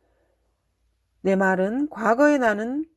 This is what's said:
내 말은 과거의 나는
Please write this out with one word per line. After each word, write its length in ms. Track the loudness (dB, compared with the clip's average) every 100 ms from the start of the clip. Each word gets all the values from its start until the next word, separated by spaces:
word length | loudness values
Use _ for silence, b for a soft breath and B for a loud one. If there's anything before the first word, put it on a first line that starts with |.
| _ _ _ _ _ _ _ _ _ _ _ _
내 140 | -2 0
말은 540 | 2 0 -2 -2 -6
과거의 500 | -4 -2 2 4 4
나는 460 | 2 -2 -4 -6 -8